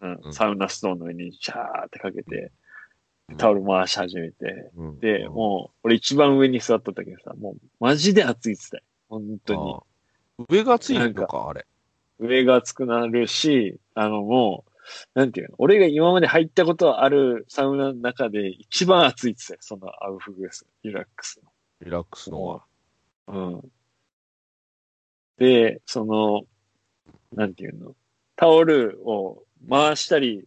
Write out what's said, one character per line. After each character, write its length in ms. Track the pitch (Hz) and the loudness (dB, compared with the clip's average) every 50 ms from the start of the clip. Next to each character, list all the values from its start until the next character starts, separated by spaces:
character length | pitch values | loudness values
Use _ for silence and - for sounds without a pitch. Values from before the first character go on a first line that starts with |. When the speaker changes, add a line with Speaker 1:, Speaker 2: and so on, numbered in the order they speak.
Speaker 1:
う 60 | 98 | -12
ん、 140 | 92 90 - - | -12 -12 -12 -14
Speaker 2:
う 40 | 76 | -10
ん。 40 | 76 | -4
Speaker 1:
サ 140 | - 110 104 | -2 0 0
ウ 80 | 101 | 0
ナ 120 | 98 95 - | -2 -4 -6
ス 120 | - - | -6 -6
ト 80 | - 95 | -6 -6
ー 60 | 92 | -6
ン 20 | 87 | -6
の 80 | 85 | -8
上 80 | 85 87 | -12 -12
に 180 | 87 90 90 | -12 -12 -14
シ 180 | - - - - | -14 -12 -12 -10
ャ 40 | - | -10
ー 320 | 117 - - - - - | -8 -8 -8 -8 -8 -10
っ 40 | - | -10
て 100 | - - | -12 -12
か 100 | - 98 | -10 -10
け 140 | - - - | -10 -10 -12
て、 260 | - - - - - _ _ _ _ - - - - _ _ _ _ _ _ _ - | -10 -10 -10 -12 -12 _ _ _ _ -20 -20 -20 -20 _ _ _ _ _ _ _ -16
Speaker 2:
う 60 | - | -4
ん。 20 | |
Speaker 1:
タ 140 | 76 - 110 | 0 2 2
オ 40 | 104 | 2
ル 100 | 98 95 | 2 0
回 220 | 98 95 95 92 | 0 0 0 0
し 100 | - - | -2 -4
始 220 | - 90 90 90 90 | -6 -6 -6 -6 -8
め 140 | 82 80 | -10 -10
て。 380 | - - - - - - - - - | -10 -10 -10 -10 -10 -10 -14 -18 -16
Speaker 2:
う 100 | 85 82 | -14 -14
ん。 120 | 78 76 69 | -14 -10 -4
Speaker 1:
で、 280 | 117 110 104 101 104 | -2 0 0 -2 -2
Speaker 2:
う 40 | 101 | -6
ん。 40 | 101 | -6
Speaker 1:
も 360 | 110 113 104 98 90 - - | -4 -4 -4 -4 -6 -8 -10
う、 60 | _ _ - | _ _ 0
俺 100 | 113 117 | 2 2
一 220 | - - - 139 | 2 2 0 2
番 200 | 143 147 143 139 | 4 4 4 6
上 120 | 135 135 131 | 4 4 4
に 100 | 127 117 | 2 0
座 180 | - - 117 | 0 0 0
っ 60 | 110 | 0
と 80 | - - | -2 -6
っ 40 | 90 | -10
た 100 | 95 95 | -10 -12
け 80 | 101 | -14
ど 100 | 95 - | -16 -18
さ、 100 | - - - - | -18 -20 -18 -16
も 140 | 107 98 | -16 -16
う 40 | 104 - _ _ _ - | -16 -18 _ _ _ -2
マ 160 | 113 123 147 | 0 0 2
ジ 180 | 151 156 202 | 2 2 4
で 120 | 190 208 175 | 4 4 4
暑 260 | 127 117 - - 117 | 2 0 -4 -4 -6
い 40 | 101 | -6
っ 20 | |
つ 100 | - - | -6 -10
っ 40 | - | -16
た 80 | - - | -18 -18
よ。 40 | _ _ _ _ _ - | _ _ _ _ _ -14
本 300 | 110 110 104 107 110 101 - | -14 -12 -10 -12 -12 -10 -6
当 100 | - 104 | -4 -4
に。 60 | 80 | -4
Speaker 2:
あ 160 | 76 71 - - - _ _ _ _ _ _ _ _ _ _ - | -4 -6 -10 -12 -16 _ _ _ _ _ _ _ _ _ _ -14
あ。 20 | 120 - | -4 2
上 160 | 165 208 220 | 2 2 4
が 100 | 262 240 | 4 2
暑 160 | 240 - - | 2 2 0
い 40 | 262 | 0
の 60 | 123 | 0
か、 60 | 120 | 0
Speaker 1:
な 40 | 233 | 0
ん 40 | 208 - 101 - | -2 -4 -6 -4
か、 200 | - 60 53 69 | -4 -6 -8 -8
Speaker 2:
あ 60 | - | -10
れ。 100 | - - _ _ _ _ _ _ _ _ _ _ - | -12 -14 _ _ _ _ _ _ _ _ _ _ -8
Speaker 1:
上 240 | 110 117 127 131 127 | -2 0 2 4 6
が 120 | 123 127 | 6 6
暑 180 | 123 120 - - | 4 4 0 -8
く 120 | - 131 | -6 -4
な 200 | 120 117 117 117 | -2 -2 -2 0
る 200 | 117 113 120 117 | 0 0 0 0
し、 540 | 107 - - - 156 143 127 107 92 - - _ _ - | 0 -2 0 0 2 2 2 2 -2 -6 -10 _ _ -4
あ 140 | 110 107 107 | -2 -2 -2
の、 140 | 107 104 | -2 -2
も 420 | 101 104 120 127 120 101 92 - - _ | -2 0 2 2 2 2 0 -4 -10 _
う、 500 | _ _ - - - - - _ - 127 | _ _ -20 -20 -20 -20 -14 _ 0 0
な 80 | 135 | 0
ん 60 | 127 | 0
て 80 | 107 - | -2 -6
い 40 | - | -10
う 60 | - | -8
の、 60 | - - | -4 2
俺 220 | 123 151 202 214 | 4 6 6 6
が 60 | 190 | 6
今 260 | 160 147 151 165 175 | 4 4 4 4 4
ま 80 | 180 185 | 4 4
で 80 | 165 - | 4 4
入 140 | 151 165 | 4 2
っ 60 | 160 160 | 0 2
た 160 | - - 170 | 2 2 2
こ 100 | 165 170 | 2 2
と 240 | 160 180 151 120 - | 2 4 2 4 4
あ 80 | 131 139 | 2 4
る 360 | 143 139 139 127 120 110 107 - | 4 4 2 2 0 -2 -6 -8
サ 160 | - - 139 | -4 -2 -2
ウ 120 | 135 139 | -2 0
ナ 100 | 139 139 | -2 -2
の 80 | 139 131 | -4 -4
中 360 | 120 117 123 127 - 131 110 | -4 -6 -6 -4 -4 -4 -4
で 180 | 104 104 101 95 | -2 -4 -4 -6
一 360 | 92 - - - - - 185 | -8 -12 -14 -8 -4 0 2
番 200 | 175 185 175 160 | 4 6 6 4
暑 260 | 131 - - - 120 | 4 2 -2 -4 -4
い 20 | |
っ 20 | 101 | -4
つ 120 | - - | -6 -12
っ 0 | - | -18
た 60 | 87 | -18
よ、 40 | - | -18
そ 140 | - - 107 | -18 -18 -18
の 120 | 98 95 90 - - - | -16 -16 -18 -16 -12 -10
ア 60 | 98 | -10
ウ 80 | 98 95 | -10 -10
フ 140 | - 107 | -14 -16
グ 140 | 95 92 95 | -14 -12 -12
ー 40 | 87 | -12
ス、 140 | - - - _ _ _ - | -14 -16 -20 _ _ _ -12
リ 80 | 107 | -10
ラ 100 | 101 90 | -10 -10
ッ 40 | - _ _ | -12 _ _
ク 100 | - - | -18 -16
ス 140 | - - _ | -16 -16 _
の。 80 | _ _ _ _ _ _ _ - | _ _ _ _ _ _ _ -20
Speaker 2:
リ 80 | 87 87 | -12 -8
ラ 120 | 85 87 | -8 -8
ッ 40 | 87 - | -8 -10
ク 100 | - - | -16 -20
ス 120 | - - | -16 -14
の 140 | 80 80 92 | -12 -10 -10
は。 200 | 87 85 80 _ _ _ _ _ _ _ _ _ _ _ _ _ | -10 -10 -12 _ _ _ _ _ _ _ _ _ _ _ _ _
Speaker 1:
う 120 | - 101 95 92 90 87 | -14 -10 -10 -8 -8 -10
ん。 160 | - - 127 _ _ _ _ _ _ _ _ _ _ _ _ _ _ _ _ _ _ _ _ _ _ _ _ _ _ _ _ _ _ _ _ _ - | -12 -16 -20 _ _ _ _ _ _ _ _ _ _ _ _ _ _ _ _ _ _ _ _ _ _ _ _ _ _ _ _ _ _ _ _ _ 2
で、 420 | 127 127 127 120 113 110 - - _ | 4 6 6 6 6 4 0 -4 _
そ 180 | - - 123 110 | -10 -8 -6 -4
の、 400 | 110 107 107 107 107 104 104 - _ _ _ _ _ _ _ _ _ _ _ _ _ _ _ _ _ | -2 0 0 2 2 0 -2 -4 _ _ _ _ _ _ _ _ _ _ _ _ _ _ _ _ _
な 160 | - 104 107 98 | -8 -6 -6 -6
ん 60 | 87 | -6
て 100 | - - | -10 -14
い 60 | - | -16
う 80 | - - | -14 -16
の、 180 | 170 - - _ _ _ _ _ _ _ _ | -18 -20 -20 _ _ _ _ _ _ _ _
タ 120 | - 170 165 | 2 4 6
オ 140 | 160 165 | 8 6
ル 380 | 165 160 156 139 120 104 92 - - | 6 6 4 2 2 0 -4 -8 -6
を 380 | 113 110 101 98 92 - - _ _ _ _ - - | -4 -4 -4 -4 -6 -10 -14 _ _ _ _ -6 0
回 280 | 127 139 151 151 151 | 2 2 2 2 0
し 100 | - - | -2 -2
た 140 | - 175 147 | 0 0 2
り、 260 | 139 120 107 95 90 | 2 0 -4 -6 -12